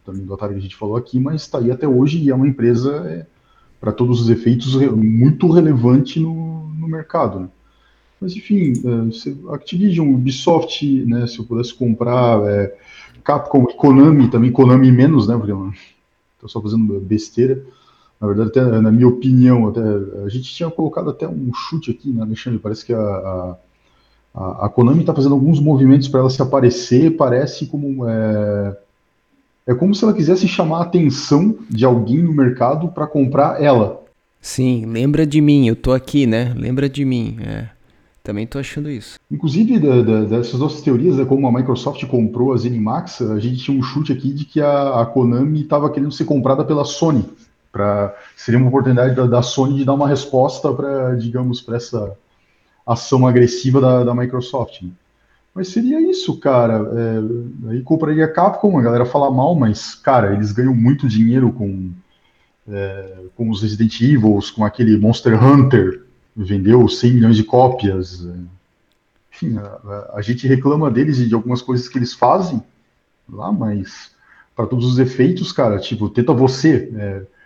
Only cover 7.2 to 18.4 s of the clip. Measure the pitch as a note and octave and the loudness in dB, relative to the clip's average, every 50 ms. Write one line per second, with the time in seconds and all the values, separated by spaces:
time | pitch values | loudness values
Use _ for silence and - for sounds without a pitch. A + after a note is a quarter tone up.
7.2 | C3+ G#2 F#2+ F#2+ F#2 F#2+ _ _ _ _ _ _ _ _ _ _ _ _ _ - | -4 -4 -4 -8 -12 -14 _ _ _ _ _ _ _ _ _ _ _ _ _ -12
8.2 | F#3+ F3+ F3+ G#3+ - - G#3 G3 E3+ C#3 A#2+ B2 B2+ B2 A#2 A2+ A2+ A2+ A2+ - | -10 -10 -10 -10 -4 -2 0 0 0 0 -2 -2 -2 -4 -2 -2 -2 -4 -6 -8
9.2 | - C#3+ C#3 C#3+ - - D3+ C#3 - - F#3 F3 G#3 G3+ E3+ E3 D#3 C#3 C3 B2 | -10 -12 -12 -12 -12 -12 -12 -12 -12 -8 -2 0 0 2 2 2 2 2 2 2
10.2 | B2+ C3+ B2+ - - F3+ E3 C#3+ - - - - D3 C#3+ C3+ B2+ A#2+ A#2 A#2 A#2+ | 0 -2 -4 -2 0 2 2 2 0 -2 -6 -4 -2 0 0 0 0 0 -2 -2
11.2 | A#2+ A2+ - - A2 A#2 A#2 A#2 A#2+ - - - B2 A#2+ A2 - A#2 A#2+ B2 B2+ | -4 -6 -8 -10 -10 -6 -6 -6 -6 -6 -6 -4 -2 -2 0 0 0 0 2 2
12.2 | B2 A#2 A2+ G#2 G#2 G#2 G2+ G2+ G2+ G2 - - _ - - - - - _ - | 2 4 2 2 2 0 0 0 -2 -4 -6 -14 _ -20 -20 -20 -20 -20 _ -8
13.2 | - - D3 C#3+ - - - C#3 B2 - - - - C#3+ C3 C#3 C#3+ D#3+ D#3 C#3+ | -2 -2 -2 -2 0 2 2 4 4 2 0 2 4 6 8 8 8 8 8 6
14.2 | A#2+ G#2+ - A2+ A#2+ B2+ B2 - B2+ B2 B2+ C3 C3 C3 B2+ B2 C3 D#3 D#3+ B2+ | 4 4 4 2 2 2 4 6 6 8 8 8 8 6 6 6 6 4 4 4
15.2 | G2+ G#2 A#2+ A#2 G#2 G2+ G2+ G2 F#2+ G2 G2 - - _ _ _ _ _ _ _ | 2 2 0 -2 -2 -4 -6 -6 -8 -10 -12 -14 -20 _ _ _ _ _ _ _
16.2 | _ _ _ _ - G#2 - A2+ G#2 G#2 A2+ A2+ A2 G#2 G2 F#2+ F#2+ F#2 G#2+ G#2+ | _ _ _ _ -20 -14 -12 -10 -8 -4 -2 0 0 0 -2 -4 -4 -2 -4 -4
17.2 | - - - A2+ B2 B2+ C3+ C3 - - _ _ _ _ _ _ _ _ _ - | -4 -4 -2 0 0 0 0 -4 -6 -18 _ _ _ _ _ _ _ _ _ -6
18.2 | G#2+ G2+ G2+ G#2+ | -4 -2 0 0